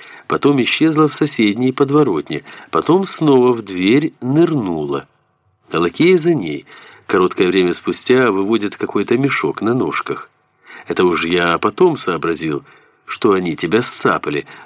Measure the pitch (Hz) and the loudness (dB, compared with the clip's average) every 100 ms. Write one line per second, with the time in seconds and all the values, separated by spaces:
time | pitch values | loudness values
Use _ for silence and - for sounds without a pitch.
0 | - - - - 139 143 110 - 160 151 | -20 -18 -6 0 2 2 0 0 2 2
1 | 156 - 151 - 107 104 127 127 135 147 | 0 0 -4 0 0 0 -2 0 2 2
2 | 135 80 - 76 - - - 80 80 180 | 2 0 -4 -10 -10 -20 -6 -2 2 0
3 | 190 - 156 131 123 120 101 90 95 135 | 0 0 4 4 4 2 -4 -2 2 2
4 | 151 - 123 147 170 151 98 80 73 69 | 0 -4 -2 2 2 0 -2 -4 -4 -6
5 | - _ _ _ _ _ _ - 87 - | -8 _ _ _ _ _ _ -2 -2 2
6 | 170 185 160 156 82 71 - - - - | 2 4 2 -2 -4 -10 -14 -20 -20 -20
7 | - 95 90 - 90 92 90 85 - 85 | -4 0 0 2 2 2 2 0 -4 -4
8 | - 127 123 95 98 113 101 - - 104 | 2 2 2 0 0 -2 -2 -6 -4 -4
9 | 98 120 139 - - - 107 123 85 - | 0 0 0 -2 -4 -2 -2 0 -2 -4
10 | - 69 - _ _ _ - - - - | -8 -10 -14 _ _ _ -20 -16 -6 0
11 | 90 82 85 87 85 85 104 - 185 143 | 2 0 -2 0 0 0 -2 2 2 2
12 | - 82 82 80 80 69 - - _ _ | -4 -4 -4 -4 -4 -6 -10 -20 _ _
13 | - - 113 95 87 76 85 110 123 - | -16 -2 2 2 0 -4 0 0 0 -2
14 | 127 80 - 71 - - | -2 -2 -2 -6 -8 -18